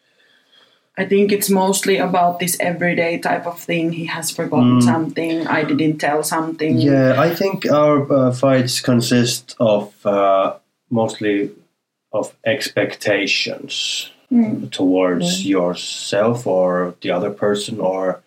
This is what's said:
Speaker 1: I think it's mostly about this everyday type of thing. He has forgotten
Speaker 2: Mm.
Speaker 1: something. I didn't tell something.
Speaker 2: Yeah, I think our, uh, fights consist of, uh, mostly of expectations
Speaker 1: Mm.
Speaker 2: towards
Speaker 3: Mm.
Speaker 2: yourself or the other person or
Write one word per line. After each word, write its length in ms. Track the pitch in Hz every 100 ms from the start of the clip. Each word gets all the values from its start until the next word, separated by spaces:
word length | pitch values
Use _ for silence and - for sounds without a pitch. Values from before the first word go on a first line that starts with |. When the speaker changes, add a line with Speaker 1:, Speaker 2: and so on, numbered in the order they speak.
| _ _ _ _ _ _ _ _ _ -
Speaker 1:
I 60 | 190
think 260 | 202 202
it's 160 | 202 202
mostly 460 | 196 190 190 196 190
about 420 | 180 185 175 175
this 160 | 180 -
everyday 580 | 175 170 175 170 170 170
type 280 | - 175 175
of 120 | -
thing. 340 | - 170 165
He 120 | 165 -
has 240 | 165 -
forgotten 480 | - 156 127 123 123
Speaker 2:
Mm. 40 |
Speaker 1:
something. 640 | 120 139 151 156 165 165 156
I 180 | 160
didn't 320 | 151 143 156 156
tell 240 | 147 151
something. 540 | 151 160 160 160 156 123
Speaker 2:
Yeah, 360 | 143 135 131 127
I 120 | 165
think 320 | 170 196 180 -
our, 360 | 147 151 147 139
uh, 180 | 139 127
fights 480 | 123 135 131 123 -
consist 760 | - 120 - 123 120 - - -
of, 340 | 113 104 104 _ 104
uh, 460 | 101 98 98 98 - _ _ -
mostly 600 | 113 110 - 107 101 101 - _ _ _ _ _
of 240 | 107 - -
expectations 1700 | 113 107 - 107 - - 107 101 95 - - - - - - - - - -
Speaker 1:
Mm. 380 | 240 214 - 135
Speaker 2:
towards 720 | - 92 92 90 87 87 92
Speaker 3:
Mm. 40 | 98
Speaker 2:
yourself 1000 | 95 87 90 - - - 101 113 123 101
or 480 | 92 90 90 90 -
the 100 | 92
other 200 | 90 -
person 500 | - 104 104 - 110
or 400 | 92 95 92 90